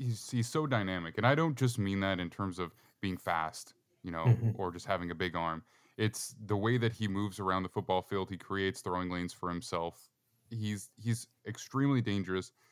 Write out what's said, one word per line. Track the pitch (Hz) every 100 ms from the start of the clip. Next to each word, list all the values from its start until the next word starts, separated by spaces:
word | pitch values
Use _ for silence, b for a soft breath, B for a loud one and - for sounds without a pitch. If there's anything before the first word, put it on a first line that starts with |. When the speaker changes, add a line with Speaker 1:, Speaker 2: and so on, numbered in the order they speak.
| 123
Speaker 1:
he's, | 110 -
he's | 123 113
so | 156 151
dynamic, | 117 95 92 82 -
and | 120
I | 147
don't | 165 131
just | 131 113
mean | 98 98
that | 98 92
in | 85
terms | - 98 87
of | 85 - b b
being | 98 90
fast, | 92 82 78 - - _ _ _
you | 90
know, | 82 120
Speaker 2:
Mm-hmm. | 113 113 101
Speaker 1:
or | 92
just | 87 -
having | 92 87
a | 82
big | 90 85
arm. | 85 80 - b b b
It's | 107 - - - 104
the | 104
way | 110 123
that | 113
he | 113 107
moves | 98 104 92
around | 95 92
the | 92
football | 104 92 92
field. | - 98 92
He | 92
creates | - 98 98 95
throwing | 95 90 90
lanes | 90 90
for | - 90
himself. | 87 - 87 85 - - _ _ _ -
He's, | 117 104 101 - -
he's | 110 113 - _ 107
extremely | 107 - 135 143 131
dangerous | 107 101 92 92 - _ _